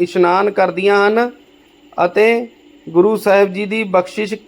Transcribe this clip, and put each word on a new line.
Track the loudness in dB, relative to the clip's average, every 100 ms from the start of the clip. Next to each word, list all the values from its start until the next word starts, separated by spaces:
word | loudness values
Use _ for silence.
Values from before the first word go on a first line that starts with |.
ਇਸ਼ਨਾਨ | -4 0 2 2 0
ਕਰਦੀਆਂ | 0 -2 0 0 2
ਹਨ | 2 0 -2 -6 _ _ _ _ _ -4
ਅਤੇ | -2 2 2 0 -4 _ _ -20 -2
ਗੁਰੂ | 2 2 0
ਸਾਹਿਬ | 2 2 2
ਜੀ | -2 -6
ਦੀ | -6 -2
ਬਖਸ਼ਿਸ਼ | -2 -2 -6 -8 -8